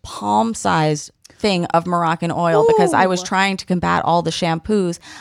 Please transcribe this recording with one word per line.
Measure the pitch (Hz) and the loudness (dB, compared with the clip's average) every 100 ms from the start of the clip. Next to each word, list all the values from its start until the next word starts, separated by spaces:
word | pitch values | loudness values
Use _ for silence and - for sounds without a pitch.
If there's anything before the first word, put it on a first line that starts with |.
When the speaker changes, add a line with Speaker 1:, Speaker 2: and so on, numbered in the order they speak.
Speaker 1:
palm-sized | - - 208 208 226 220 190 170 156 151 - _ - | -16 -8 0 0 0 -2 0 2 2 -2 -6 _ -20
thing | - 208 180 175 | -4 0 0 0
of | 170 175 | 0 0
Moroccan | 175 165 170 170 | 0 0 -2 -4
oil | 160 170 160 453 | -2 2 4 4
because | 440 370 | 4 2
I | - 185 | 2 2
was | 180 | 0
Speaker 2:
Ooh. | 180 | -2
Speaker 1:
trying | 190 196 196 | 0 0 -2
to | - | -4
combat | 180 175 175 | -2 0 0
all | - 170 | 2 0
the | 165 | 0
shampoos. | - 170 165 - 214 180 170 - - | -2 -2 -2 -2 0 0 -4 -12 -20